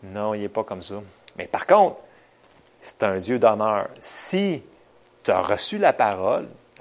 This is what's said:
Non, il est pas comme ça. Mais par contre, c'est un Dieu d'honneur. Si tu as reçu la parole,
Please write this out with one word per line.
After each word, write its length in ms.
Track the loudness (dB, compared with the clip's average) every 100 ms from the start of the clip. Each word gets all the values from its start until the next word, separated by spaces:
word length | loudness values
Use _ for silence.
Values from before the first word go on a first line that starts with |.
Non, 320 | -12 -6 -4
il 80 | -4
est 60 | -4
pas 160 | -4
comme 180 | -6 -10
ça. 140 | -10 -14 -14 -20 -20 -14
Mais 100 | -6
par 200 | -6 4
contre, 300 | 4 4 0 -16 _ _ _ _ _ _ _
c'est 220 | -16 -2
un 140 | -2 0
Dieu 200 | -2 4
d'honneur. 500 | 4 4 2 0 -2 -8
Si 600 | -8 -6 -2 0 0 -2 -10 -20 _ _ _ _
tu 80 | 0
as 100 | 0
reçu 380 | 2 -2 -2 2
la 140 | 2
parole, 560 | 4 0 2 0 -2 -4 -16 _ -20